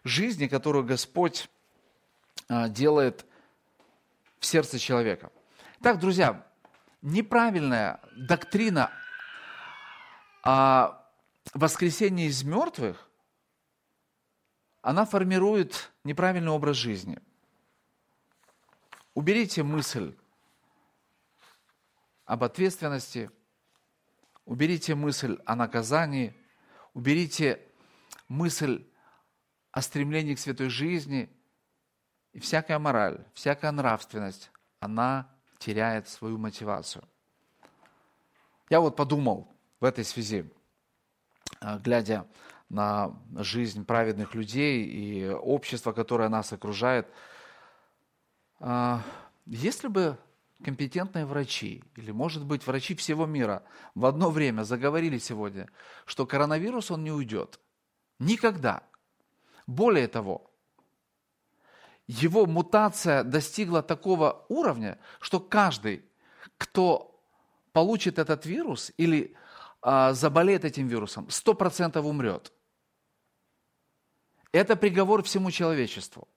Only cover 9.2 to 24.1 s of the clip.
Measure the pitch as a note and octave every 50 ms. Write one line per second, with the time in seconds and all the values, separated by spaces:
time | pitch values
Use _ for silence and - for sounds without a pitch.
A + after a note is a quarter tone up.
9.2 | - - - - - - - - - - - - - - - - - - - -
10.2 | _ _ _ _ - B2+ C3+ C3+ C3+ C3+ C3 C3 B2 - - - - _ _ _
11.2 | _ _ _ _ - - - C3+ D#3 D#3 - - F#3 F3 D#3 - A3 G3 F#3+ F3
12.2 | E3 D3+ C#3 B2+ C3+ C#3+ E3 A#3 E4 E4+ E4 - B2+ G2+ F2 - - _ _ _
13.2 | _ _ _ _ _ _ _ _ _ _ _ _ _ _ _ _ _ _ _ _
14.2 | _ _ _ _ _ _ _ _ _ _ _ _ - - C#3+ F#3 G#3+ G#3+ - G3
15.2 | F#3+ F3+ F#3 F#3 F#3 G#3 G#3+ G3+ F3 - - - - - _ _ - C#3+ D3 C#3+
16.2 | F3 F#3 F#3 F3+ E3+ D#3+ D#3 D3+ D3 D3 C#3+ B2 A#2+ A#2+ G#2+ F#2 F#2+ G2 E2 -
17.2 | _ _ _ _ _ _ _ _ _ _ _ _ _ _ _ _ _ _ _ _
18.2 | _ _ _ _ _ _ _ _ _ _ _ _ _ - - - _ _ - C#3
19.2 | D3 E3+ G#3 A#3 A3+ F#3+ - E3+ D3 C#3+ D3+ D#3 C#3 - - B2 F#2 C#2 - _
20.2 | _ _ _ _ _ _ _ _ _ _ _ _ _ _ _ _ _ _ _ _
21.2 | _ _ _ _ _ _ _ _ _ _ _ _ _ _ _ _ _ _ _ _
22.2 | _ - A2 A#2+ B2+ A#2 - F3 F#3 F#3+ F#3 - E3 D3 C#3+ C3 - - - B2
23.2 | A2 F#2+ _ _ _ _ _ _ _ _ _ _ _ _ _ _ _ _